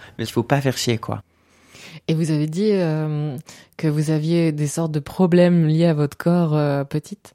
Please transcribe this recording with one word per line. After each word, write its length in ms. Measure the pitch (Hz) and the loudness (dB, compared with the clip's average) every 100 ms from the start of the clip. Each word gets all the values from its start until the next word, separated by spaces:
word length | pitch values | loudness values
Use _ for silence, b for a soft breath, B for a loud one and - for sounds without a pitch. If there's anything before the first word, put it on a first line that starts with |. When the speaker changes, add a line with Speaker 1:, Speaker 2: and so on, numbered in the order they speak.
| B - | B -10
Speaker 1:
Mais 80 | 113 | -4
il 60 | |
faut 120 | 123 | -4
pas 160 | - 139 | 0 0
faire 160 | 135 - | 0 -2
chier, 200 | - 113 | -2 -2
quoi. 240 | - 107 - _ B B B B B 165 - | -4 -10 -10 _ B B B B B -12 -4
Speaker 2:
Et 60 | |
vous 180 | 160 160 | -2 0
avez 160 | 151 156 | 0 -2
dit, 240 | 165 214 | -2 0
euh, 640 | 196 165 156 156 151 151 139 - B B - | 0 0 -2 -2 -4 -4 -8 -14 B B -4
que 100 | 160 | -2
vous 220 | 151 151 | 0 0
aviez 420 | 156 156 170 165 | 0 0 2 0
des 160 | 147 147 | 0 -4
sortes 240 | - 160 | -2 -4
de 80 | 151 | -4
problèmes 680 | - - 180 175 175 175 156 | -6 0 4 6 6 6 4
liés 180 | 160 170 | 4 2
à 80 | |
votre 240 | 147 143 - | 2 0 -2
corps, 380 | 170 175 165 151 | 0 2 2 2
euh, 280 | 147 139 | 0 -2
petite. 500 | 139 151 - 202 - | -2 -6 -8 -16 -20